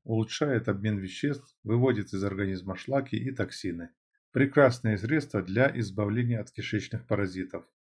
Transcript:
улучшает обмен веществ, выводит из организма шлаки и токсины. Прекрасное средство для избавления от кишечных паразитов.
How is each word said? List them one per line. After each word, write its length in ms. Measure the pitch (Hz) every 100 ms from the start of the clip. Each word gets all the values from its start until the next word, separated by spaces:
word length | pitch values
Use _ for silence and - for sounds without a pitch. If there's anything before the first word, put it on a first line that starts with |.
улучшает 640 | - 110 110 - 147 117 110
обмен 300 | 98 107 101
веществ, 580 | 95 - 143 135 - _
выводит 480 | 107 117 127 104 98
из 100 | 98
организма 540 | 98 95 98 95 92 90
шлаки 400 | - 139 135 110
и 140 | 131
токсины. 580 | 127 92 - 95 85 85 _ _ _ _
Прекрасное 680 | 127 139 147 131 123 113 101
средство 420 | 110 156 - 104
для 320 | 90 104 135 123
избавления 640 | 101 98 104 113 120 113
от 100 | -
кишечных 560 | - - 107 - - -
паразитов. 580 | 101 95 92 - 85 - _ _